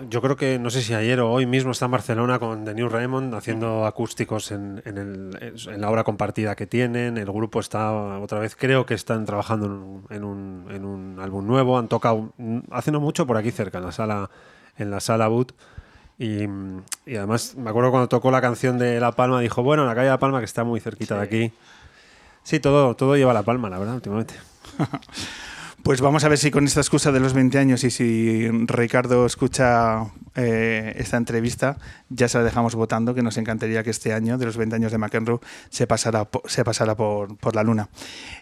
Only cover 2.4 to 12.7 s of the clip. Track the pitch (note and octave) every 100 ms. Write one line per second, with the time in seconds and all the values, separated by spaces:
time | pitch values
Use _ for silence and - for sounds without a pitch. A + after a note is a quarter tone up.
2.4 | A#2 A2 G#2+ G#2+ A#2+ A2+ B2 C3 C3 G#2+
3.4 | A#2 A2 A2+ A2 G#2+ - A2+ - A#2 G#2+
4.4 | - G2+ G2+ G2 A2+ G2 G2 G2 F#2+ G2
5.4 | A#2 A2+ A2+ G#2 G#2 A2 A2 G#2 G#2 -
6.4 | G#2+ G2+ G2+ A#2 B2 A#2+ A#2+ A#2 G2+ G2+
7.4 | A2+ A2+ G2 G#2+ G#2+ G#2+ G2+ G2 G2+ G#2+
8.4 | G#2+ - C3 C3 B2 A2 - A2+ G#2 G#2
9.4 | G2+ A2 G#2 G2 F#2+ G2 G2 G#2 G#2 G2
10.4 | G2 F#2 F2+ G2 G2 G2 F#2+ F#2 F#2+ G2
11.4 | G2+ C3 B2+ B2+ A2+ A#2+ A#2+ A2 A2 -
12.4 | A#2 A#2 -